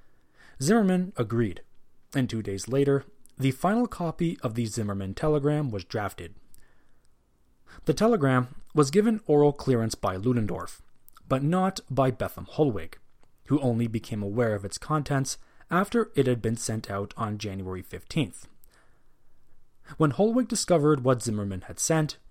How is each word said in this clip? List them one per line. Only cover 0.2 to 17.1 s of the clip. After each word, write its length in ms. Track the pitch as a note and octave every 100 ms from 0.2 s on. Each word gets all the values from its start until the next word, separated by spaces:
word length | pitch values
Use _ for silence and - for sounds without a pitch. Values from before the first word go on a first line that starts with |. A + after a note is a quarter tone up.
| _ _ - -
Zimmermann 520 | C3+ A#3 F#3+ F3+ F#3 -
agreed, 440 | A2 A#2 A2 E2 - - - - -
and 160 | C#3 B2+
two 140 | A2+
days 240 | G#2 G2 -
later, 380 | C3+ C#3 C#3 - - - -
the 100 | C3+
final 380 | - F3 A3+ A#3+
copy 500 | - E3+ - E3 -
of 100 | B2
the 140 | A2+ A2+
Zimmermann 480 | A2+ G#2 G2 F#2+ G2
telegram 560 | D#3 D3+ C#3+ D3+ C#3+
was 120 | G#2
drafted. 520 | - A2 G2 - F2 - - - - - - - _ _ _ _ _ _ - - -
The 100 | C#3+
telegram 540 | G#3+ A3+ C3+ B2+ B2 - - D3+
was 160 | C#3
given 300 | F3 G#3+ G#3+ -
oral 280 | D3 D3
clearance 420 | C#3+ - A#2+ A2+ -
by 200 | G2+ F#2
Ludendorff, 680 | A2+ A#2+ G#2 E2+ F2 - - - - - -
but 140 | C3
not 380 | C#3+ F3+ F#3+ - -
by 220 | C3 C3
Betham 340 | A#2+ F#2+ - -
Hollweg, 500 | - D3 G2 D#2+ - - - - - -
who 120 | C#3+
only 260 | C3 A2+ A#2
became 340 | A2 - G#2
aware 320 | G2+ G#2+ A#2
of 100 | G#2
its 140 | G2 -
contents 600 | - D#3 C#3 C#3 C#3+ - - - -
after 400 | E3+ G3+ A#3 G#3+
it 140 | - B2+
had 140 | A#2+
been 160 | A2+ A#2
sent 340 | - A2 -
out 220 | G2+ G2+